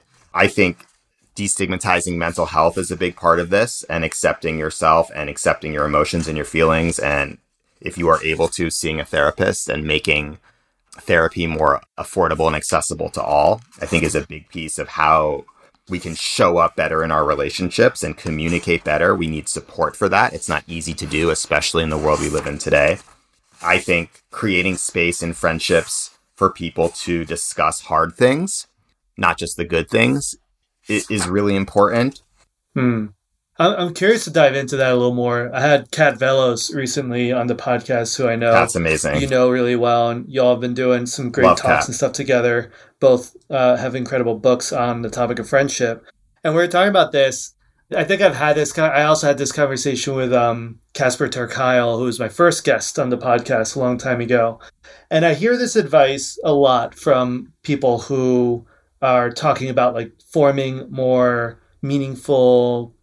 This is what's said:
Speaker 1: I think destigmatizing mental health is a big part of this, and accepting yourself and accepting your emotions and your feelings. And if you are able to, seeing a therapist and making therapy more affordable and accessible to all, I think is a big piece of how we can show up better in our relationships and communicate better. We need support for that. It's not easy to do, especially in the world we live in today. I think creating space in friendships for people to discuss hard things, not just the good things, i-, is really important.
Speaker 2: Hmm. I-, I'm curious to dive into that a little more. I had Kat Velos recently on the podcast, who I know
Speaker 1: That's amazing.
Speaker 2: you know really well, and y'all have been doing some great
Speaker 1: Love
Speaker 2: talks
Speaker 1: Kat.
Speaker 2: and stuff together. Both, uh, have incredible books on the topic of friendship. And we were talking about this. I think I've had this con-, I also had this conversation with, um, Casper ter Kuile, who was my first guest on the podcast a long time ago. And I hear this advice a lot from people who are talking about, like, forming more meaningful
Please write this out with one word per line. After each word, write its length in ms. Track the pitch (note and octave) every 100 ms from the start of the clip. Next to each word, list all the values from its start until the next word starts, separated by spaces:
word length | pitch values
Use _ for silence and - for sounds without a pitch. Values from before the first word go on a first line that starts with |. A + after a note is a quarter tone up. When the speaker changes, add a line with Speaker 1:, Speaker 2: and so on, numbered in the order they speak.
| _ _ _
Speaker 1:
I 140 | E2 G#2
think 400 | G#2+ F#2 E2+ _ _ _ _ _
destigmatizing 800 | - G2+ - F#2+ F#2 G2+ F2+ F2+ E2+
mental 300 | E2 F2 D#2+
health 300 | D#2+ E2 F2+
is 120 | F2
a 60 | F2
big 200 | F2+ -
part 220 | F2 E2+
of 100 | F2
this, 320 | G2 A#2+ -
and 200 | - E2
accepting 540 | D#2+ - E2 - E2 D#2+
yourself 520 | D#2 - D#2+ E2 E2
and 140 | - D2
accepting 440 | D2 F2+ - D#2
your 120 | D2+
emotions 440 | D2 D2 D2+ E2+ D#2
and 80 | D#2
your 80 | D2
feelings. 520 | D#2+ D#2+ D#2+ E2+ -
And 400 | C#2+ C#2+ C#2 - _ _ _ _
if 160 | - F2
you 120 | E2
are 140 | D#2+
able 260 | D#2+ D#2 E2
to, 220 | - E2
seeing 300 | - D#2+ D#2
a 40 |
therapist 640 | D2 D#2 D2 - F#2+ G2 -
and 160 | D2
making 540 | D#2 D2+ - D2+ D2 D#2 _ _ _ _ _
therapy 540 | - - E2+ E2 - E2+
more 340 | D#2 D#2 C#2 - -
affordable 480 | D#2+ - E2 D#2 D#2+
and 100 | D2+
accessible 520 | - D#2 - D#2 D#2
to 120 | -
all, 380 | - D2 D#2 G#2+ - -
I 60 | E2+
think 160 | E2+
is 100 | E2+
a 120 | D2+ C#2+
big 220 | D2+ -
piece 300 | F2 D#2 -
of 100 | D2+
how 560 | - D#2 D#2+ D2+ C#2+ - _ _ _ -
we 100 | F#2
can 160 | F#2
show 440 | D#2+ - - G2 E2+
up 180 | E2 -
better 260 | D#2+ D#2+
in 80 | D#2+
our 140 | D#2
relationships 760 | D2+ C#2+ C#2+ - F2+ - A#2+ -
and 140 | D#2+ D#2
communicate 680 | E2 D#2 D#2+ E2+ F#2 E2
better. 300 | - D2+ F2
We 120 | G2 E2
need 220 | D#2 C#2+
support 480 | - - - D#2 -
for 120 | G2
that. 240 | G2 B2
It's 160 | - -
not 140 | D2+ -
easy 280 | E2+ D#2+
to 120 | D#2+ D2+
do, 240 | D2 E2
especially 520 | D#2 - D2 - E2+
in 80 | D#2+
the 80 | D#2
world 220 | D2+ D2+
we 80 | D2
live 180 | D#2 C#2+
in 120 | D2
today. 400 | - D2+ C#2+ F#2+ - _ _ _ _ _
I 160 | F2 F#2
think 440 | - F2 E2 _ _
creating 460 | - A2 F2+ F#2 F2+
space 460 | - F#2 F2 E2+
in 100 | E2+
friendships 760 | E2 E2+ D#2+ - E2+ - - - - _
for 160 | - F#2+
people 380 | - F2 - E2
to 340 | - - E2+
discuss 580 | D#2 D#2+ - - D#2 D2+
hard 320 | - D#2+ E2
things, 520 | - B2 C#3+ F#3+ - - _ _ _ _ -
not 200 | F2 E2
just 180 | E2+ -
the 80 |
good 240 | D#2+ E2 E2+
things, 460 | A2+ A#2+ C#3 - - _ _ _ _ -
i-, 140 | G#2 -
is 160 | G#2+ F#2
really 300 | G2 G2+ G2
important. 640 | G2 G#2 G2+ A#2 B2+ - _ _ _ _ _
Speaker 2:
Hmm. 320 | C#3+ B2 A#2 G#2+ - _ _ _ -
I-, 160 | E3+
I'm 180 | D#3 F3
curious 320 | E3+ F#3+ A3+
to 60 | -
dive 240 | D#3+ D3
into 220 | C3+ C3 C3+
that 140 | C3
a 40 | B2
little 160 | B2
more. 380 | B2 A#2+ A#2+ A#2+
I 80 | B2+
had 300 | D3 C#3+ A#2+
Kat 280 | - D3 A2+
Velos 560 | C3 C3+ C3 A#2 -
recently 580 | D3+ B2+ D3 B2+ A#2+ B2
on 160 | B2 A#2+
the 60 | A#2
podcast, 600 | - B2 - B2 A2+ -
who 100 | B2
I 80 | A#2
know 160 | A#2
Speaker 1:
That's 240 | A2+ F2 F#2
amazing. 440 | E2 D#2 D2+ D2
Speaker 2:
you 60 | C#3
know 240 | B2+ B2+
really 260 | B2+ B2 B2
well, 320 | A#2+ A#2 A#2
and 180 | A#2+ B2+
y'all 220 | C3 B2
have 80 | A#2+
been 120 | B2
doing 320 | B2 B2+ B2
some 260 | B2 - B2
great 140 | A#2+
Speaker 1:
Love 140 | F#2+ F2
Speaker 2:
talks 220 | - D2
Speaker 1:
Kat. 40 | -
Speaker 2:
and 60 | -
stuff 160 | C3+
together. 600 | - C3+ B2 A#2+ A#2 A#2 - - _
Both, 340 | C3+ B2 - - -
uh, 260 | C3 B2+ B2
have 180 | C3
incredible 420 | C3 A#2+ C3 A#2 A2
books 340 | B2+ B2 -
on 300 | C#3 A#2+ A#2+
the 80 | A#2
topic 280 | B2+ A#2+ A#2+
of 100 | A2
friendship. 580 | C3+ C#3 - A#2+ A#2 - _ _ _
And 100 | D#3+
we 60 | D#3+
were 60 | F3
talking 200 | F3 G3
about 220 | G3 D#3
this. 420 | D3 C3+ B2+ - - _ _ _ D3+
I 80 |
think 160 | D#3 F#3+
I've 160 | G3 B2+
had 180 | D3+ D3
this 160 | D3
con-, 180 | - D#3
I 100 | C#3
also 220 | D3+ D#3 D3
had 100 | C3+
this 140 | C3+
conversation 600 | - C#3+ C3 C#3+ B2+ C#3+
with, 180 | C3+ B2+
um, 460 | B2 A#2+ A#2 A#2 A2+ _
Casper 360 | - C3 - C3+
ter 200 | B2+ A#2
Kuile, 500 | - B2+ B2 A#2+ A2+
who 60 |
was 160 | B2 A2+
my 80 | A2
first 340 | - F3 D#3+
guest 340 | - A#2+ - -
on 100 | B2+
the 60 | B2
podcast 560 | B2+ A#2+ - A#2+ A2
a 40 | C#3
long 160 | B2 B2
time 220 | C3+ A#2+
ago. 400 | A#2 B2 A#2 A2+ - _ - - _
And 140 | D#3+
I 100 | E3
hear 220 | D3+ A3 B3
this 200 | A#3+ A3
advice 640 | D#3 D3+ C3+ C#3 - -
a 80 | E3
lot 420 | D3 C#3 B2+ A#2
from 580 | - - C3 B2 B2 - _
people 380 | - C#3+ C3+ A#2+
who 680 | - C3+ B2+ B2 B2 A#2+ - _ _ _
are 280 | C3 B2+ A#2+
talking 400 | A#2+ D3+ C3 C3
about, 240 | B2+ B2+
like, 180 | A#2+ A2+ - -
forming 580 | E3 C#3+ C#3 C3+ C3 B2+
more 680 | C3+ B2+ B2+ B2 A#2+ A#2 - _ _
meaningful 1120 | C3+ C#3+ C3+ B2+ - C3+ B2+ B2 B2 A#2+ A#2 -